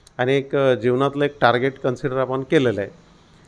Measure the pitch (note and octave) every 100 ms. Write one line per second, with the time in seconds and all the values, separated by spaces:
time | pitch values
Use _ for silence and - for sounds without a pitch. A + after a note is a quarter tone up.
0 | _ - B2+ C#3 C3+ C#3+ C3+ B2 A#2+ B2+
1 | C#3 C#3 C#3+ - A#2+ B2 C3 C3 C#3 B2
2 | C#3+ B2+ B2+ C3 C3+ D#3+ B2+ G2+ G2 -
3 | _ _ _ _